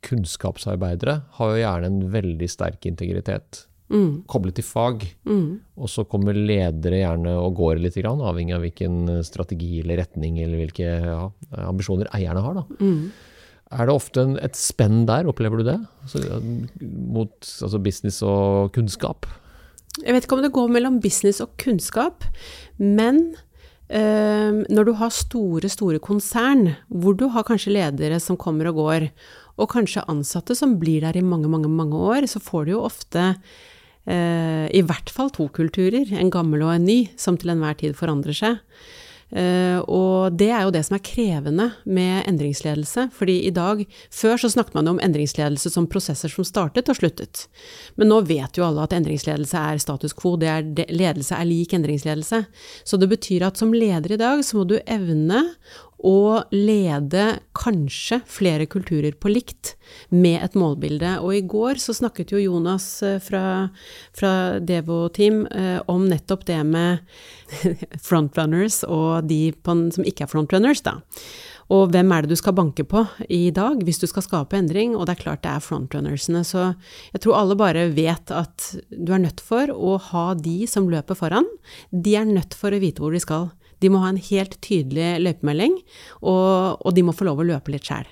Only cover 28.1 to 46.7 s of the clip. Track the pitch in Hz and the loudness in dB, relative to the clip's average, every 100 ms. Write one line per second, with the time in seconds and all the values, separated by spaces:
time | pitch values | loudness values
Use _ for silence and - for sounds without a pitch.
28.1 | 165 - 180 - 156 160 160 151 160 156 | -2 -2 -4 -2 -2 -2 0 0 0 -2
29.1 | - - - - - - 247 208 - - | -8 -20 -20 -20 -4 -2 0 0 -2 -4
30.1 | 151 143 180 - 247 285 214 160 156 160 | -4 -4 -6 -4 0 2 2 2 0 0
31.1 | 170 180 170 151 160 151 160 156 156 185 | 0 0 0 0 0 0 0 0 0 0
32.1 | 247 277 214 - 170 151 202 240 - - | 2 0 -4 -6 -4 -2 -2 -4 -8 -6
33.1 | 165 185 185 - - - - - _ - | 0 0 0 -6 -20 -20 -20 -20 _ -6
34.1 | 180 170 170 165 160 156 - 170 160 - | -2 0 0 -2 -2 2 2 2 0 -6
35.1 | - 269 - 151 - 160 180 185 233 262 | -4 -4 -2 -6 0 -2 2 0 2 0
36.1 | 190 185 180 170 151 160 170 175 233 220 | 2 2 2 2 2 2 4 4 4 2
37.1 | - - 175 170 170 156 151 151 143 165 | -2 -2 0 0 -2 -2 -2 -4 -4 -2
38.1 | 147 147 147 214 226 _ - - - - | -2 -2 -2 0 -2 _ -20 -20 -20 -20
39.1 | - _ - 180 180 180 180 - 185 185 | -20 _ -2 2 2 2 0 0 2 4
40.1 | 185 185 175 202 233 196 170 151 196 196 | 4 2 2 0 0 0 0 -2 -4 -4
41.1 | - 226 160 143 156 233 220 - 185 180 | -4 -2 -2 -2 -2 -2 -4 -4 0 0
42.1 | 185 196 170 147 143 160 147 151 - 254 | 0 0 -2 -2 -4 -4 -4 -4 -4 -4
43.1 | - 185 185 - 175 175 214 208 - - | -2 0 0 0 -2 0 -2 -4 -10 -18
44.1 | - 214 240 240 226 269 - 156 175 185 | 0 2 2 2 2 0 0 0 2 2
45.1 | 151 147 - 147 143 175 170 170 196 - | 0 0 -2 -2 -2 -2 -2 0 -2 -4
46.1 | 147 160 - 180 - 170 | -6 -6 -4 -4 -2 0